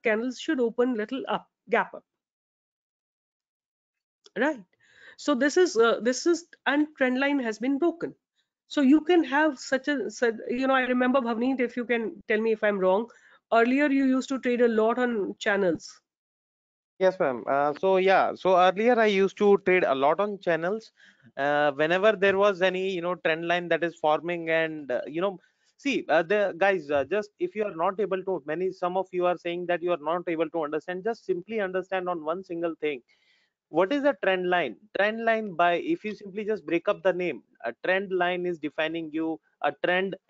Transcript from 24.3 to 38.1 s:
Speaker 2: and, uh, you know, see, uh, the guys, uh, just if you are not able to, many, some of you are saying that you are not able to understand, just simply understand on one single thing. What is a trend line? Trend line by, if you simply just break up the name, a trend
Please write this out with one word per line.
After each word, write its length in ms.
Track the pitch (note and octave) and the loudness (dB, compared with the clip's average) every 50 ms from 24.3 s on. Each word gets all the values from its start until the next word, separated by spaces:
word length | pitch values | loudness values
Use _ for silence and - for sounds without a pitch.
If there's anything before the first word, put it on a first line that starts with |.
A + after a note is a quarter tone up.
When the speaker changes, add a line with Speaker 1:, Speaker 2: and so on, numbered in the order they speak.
| F3 E3+ E3 E3 | -6 -4 -2 0
Speaker 2:
and, 400 | D#3+ D#3+ D#3+ D#3+ D#3 D#3 C#3+ B2+ | 0 0 0 -2 -4 -8 -6 -4
uh, 100 | B2 A#2 - | -4 -4 -4
you 140 | - D3 E3 | -6 -6 -4
know, 180 | F#3 G3+ F#3 - _ _ _ _ _ _ _ | -4 -4 -4 -8 _ _ _ _ _ _ _
see, 280 | _ - C#4+ B3 D#3 - - | _ -4 -4 -2 -2 0 2
uh, 140 | D3 E3 | 2 2
the 320 | E3+ D#3+ G#3 G#3 G3+ F#3 - F3 | 2 2 0 0 0 -2 -2 0
guys, 320 | F#3+ G3+ G3 F3 D3 C#3+ | 2 2 2 0 -2 -2
uh, 140 | D3 C#3+ C3+ | -2 -2 0
just 260 | C3 F#3 G#3+ G#3 - _ - | -2 -2 -4 -4 -6 _ -8
if 160 | F3 F3+ - | -8 -6 -6
you 100 | G#3+ G#3 | -6 -6
are 100 | G3+ D#3+ | -6 -4
not 260 | D#3+ E3+ G3 F#3+ G3 | -4 -2 -2 -2 -2
able 220 | G#3 F3+ F#3+ F#3+ F#3 | -4 -2 -4 -4 -4
to, 180 | F#3+ F#3 D#3 C3+ | -4 -6 -6 -6
many, 260 | D3 D#3 E3+ F#3 F#3 | -6 -6 -4 -4 -6
some 240 | F3+ - F3+ F3+ F3+ | -4 -4 -6 -4 -2
of 100 | F#3+ F#3 - | -4 -4 -4
you 140 | - F3+ F3 | -4 -2 0
are 120 | F3+ F3+ E3 | 0 0 -2
saying 280 | - F3 E3+ F3+ F3+ | -4 -6 -6 -6 -4
that 160 | E3+ F3 E3 | -4 -4 -2
you 100 | E3+ F3 | -2 -2
are 60 | F3 D3 | -2 -2
not 220 | D3 D#3 E3+ F3+ E3+ F3+ | -2 -4 -4 -4 -4 -4
able 220 | E3 D#3 E3 D#3 | -4 -2 -2 -2
to 140 | - E3+ D3+ | -4 -4 -4
understand, 400 | D3 D#3 D#3 - - F3+ F#3 F3+ | -4 -4 -6 -6 -8 -8 -6 -6
just 200 | A3+ A#3 - - | -6 -6 -6 -4
simply 360 | - F3+ F3 - - A3+ A3 | -6 -6 -6 -6 -6 -6 -4
understand 480 | G3 F#3 F#3 F#3+ F#3 - F#3+ F#3 F3+ F3+ | -4 -2 -4 -4 -4 -4 -6 -4 -4 -4
on 160 | F3+ E3 D3+ | -4 -4 -4
one 180 | D#3 E3+ F#3+ F#3+ | -4 -6 -6 -6
single 300 | - E3+ E3+ E3+ E3+ D#3+ - | -8 -6 -4 -4 -4 -4 -4
thing. 220 | D3+ D3+ C#3+ B2 - _ _ _ _ _ _ _ _ _ _ _ _ _ | -4 -4 -4 -6 -10 _ _ _ _ _ _ _ _ _ _ _ _ _
What 240 | D3+ D#3+ F#3+ F#3+ | 0 0 2 2
is 120 | C#4+ C#4+ C4+ | 2 0 0
a 120 | C#4+ C4+ - - | 0 0 0 0
trend 240 | F#3+ F#3+ F#3 F3+ F3+ | 0 0 0 0 0
line? 280 | F3+ F3 D#3 A#2+ - - _ _ - | 0 0 0 -2 -6 -12 _ _ -2
Trend 280 | - G3 G#3+ A3 A3+ A3+ | 0 0 0 0 -2 0
line 280 | A3+ A3+ A3 A3 G3+ E3+ | 0 0 0 -2 -4 0
by, 200 | D#3 F3 F3 F3 | 2 2 2 2
if 280 | D#3 - D3 E3+ - | 2 0 -2 -4 -4
you 120 | - G#3+ G3+ | -4 -8 -10
simply 300 | - G#3 G3 F3+ G#3+ G#3 | -10 -12 -12 -10 -8 -6
just 200 | G3+ A3 F#3 D3 | -4 -6 -6 -4
break 240 | D3+ E3+ E3+ - G#3 | -2 -4 -2 0 -2
up 140 | G3+ E3 | -2 0
the 100 | D#3+ F#3 | 0 0
name, 300 | E3+ F3+ F3+ E3+ C3+ G#2 - _ _ _ - | 0 0 -2 -4 -6 -8 -12 _ _ _ -10
a 100 | A#2 A#2 _ - | -10 -10 _ -2
trend 260 | E3 F#3 F#3+ G3+ F#3 | 0 0 0 0 -2